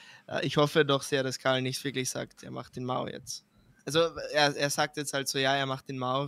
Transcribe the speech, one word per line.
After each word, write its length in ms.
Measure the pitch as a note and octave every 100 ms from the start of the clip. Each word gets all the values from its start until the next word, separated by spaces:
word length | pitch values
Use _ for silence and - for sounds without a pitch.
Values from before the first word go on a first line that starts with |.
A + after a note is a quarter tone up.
| - - -
äh, 180 | C#3 C#3+
ich 120 | D3+
hoffe 280 | D3 E3 C#3+
doch 160 | C#3
sehr, 220 | - C#3
dass 160 | C3 -
Karl 220 | C3+ C3
nicht 220 | C3 C3
wirklich 260 | C#3 B2+ B2+
sagt, 340 | C3 - -
er 80 | C3
macht 240 | B2+ B2 B2+
den 100 | B2
Mao 220 | C3 B2+
jetzt. 360 | - - - - _ _ _ -
Also 140 | D#3 E3 D3 A#2
er, 220 | D3 D3 C3+
er 140 | C#3+
sagt 280 | D#3+ D3+ D3+
jetzt 160 | C#3+
halt 140 | C#3 C3+
so, 120 | C#3
ja, 160 | C3+ C#3
er 100 | C3+
macht 240 | C3 -
den 80 | C3
Mao 300 | B2+ C3+